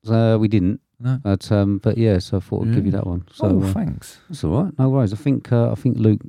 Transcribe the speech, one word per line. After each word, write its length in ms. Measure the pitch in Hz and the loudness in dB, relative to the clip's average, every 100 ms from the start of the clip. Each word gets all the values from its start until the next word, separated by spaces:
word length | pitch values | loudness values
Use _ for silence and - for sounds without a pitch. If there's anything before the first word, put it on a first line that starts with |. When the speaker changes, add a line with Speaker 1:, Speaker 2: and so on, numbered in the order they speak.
| 110 | 0
Speaker 1:
Uh, 280 | 113 113 110 | 2 4 2
we 80 | 107 | 2
didn't. 340 | 104 90 - _ _ | 2 0 -2 _ _
Speaker 2:
No. 180 | 120 131 | -4 -2
Speaker 1:
But, 260 | 101 95 - | -2 -2 0
um, 280 | 104 101 101 | 2 2 0
but 200 | - 113 | -2 2
yeah, 200 | 113 92 | 2 2
so 160 | - 98 | 0 -6
I 40 | |
thought 280 | - 101 113 | -4 -4 0
I'd 60 | |
give 120 | 117 98 | 0 0
you 60 | |
Speaker 2:
Yeah. 60 | 98 | -2
Speaker 1:
that 80 | 92 | -4
one. 160 | 87 - | -6 -10
So, 140 | - 101 | -4 0
Speaker 2:
Oh, 160 | 95 | 2
Speaker 1:
uh, 100 | 98 | 0
Speaker 2:
thanks. 460 | 98 185 - - - _ | -2 -4 -6 -14 -20 _
Speaker 1:
that's 160 | 160 | -6
all 180 | 78 104 | -2 0
right. 160 | 185 - | -2 0
No 100 | 131 | 2
worries. 240 | 135 107 | 2 0
I 40 | 104 | -2
think, 340 | 143 131 - | -2 -2 0
uh, 200 | 120 117 | 0 2
I 20 | |
think 240 | 110 127 117 | 0 -2 2
Luke 220 | 110 104 | 2 2